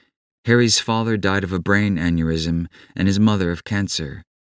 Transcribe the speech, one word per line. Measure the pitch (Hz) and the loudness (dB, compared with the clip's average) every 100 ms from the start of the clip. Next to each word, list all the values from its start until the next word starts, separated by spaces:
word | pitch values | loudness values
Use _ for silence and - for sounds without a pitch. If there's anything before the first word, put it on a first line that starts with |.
| _ _ _ _ - | _ _ _ _ 2
Harry's | 120 120 - | 4 4 0
father | - 113 113 110 | -2 -2 -2 0
died | 95 98 | 0 0
of | 95 | -2
a | 92 | -4
brain | 85 101 104 90 | 0 2 2 0
aneurysm | 87 85 80 80 82 85 85 - - - | 0 0 0 -2 -2 -2 -4 -12 -14 -2
and | 95 | 0
his | 98 | 4
mother | 107 104 87 | 2 2 0
of | 85 | -4
cancer, | - 101 98 - 76 73 - _ _ | -4 -4 -2 -6 -8 -12 -18 _ _